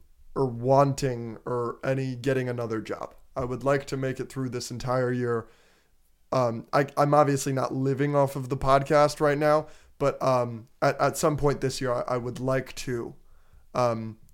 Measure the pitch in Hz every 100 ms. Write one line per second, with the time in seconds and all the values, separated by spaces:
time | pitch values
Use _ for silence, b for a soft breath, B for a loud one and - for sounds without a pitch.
0 | - _ - - 135 117 123 135 143 131
1 | 139 120 117 110 - 123 117 - - 135
2 | 131 123 127 131 127 120 117 110 107 -
3 | - - - - 123 127 131 143 139 135
4 | 131 131 123 135 131 123 - 123 127 127
5 | 123 123 120 117 110 b b b b b
6 | _ _ - 131 120 113 - 143 143 -
7 | 143 147 143 139 143 135 127 131 135 131
8 | 143 143 135 139 127 135 135 139 139 151
9 | 147 - 151 143 151 151 151 b b -
10 | 139 - 135 127 120 113 113 - 143 143
11 | 143 - 165 147 143 127 135 127 127 123
12 | - 123 120 120 127 135 131 - - 120
13 | 120 - - - _ - - 135 123 113
14 | 110 104 -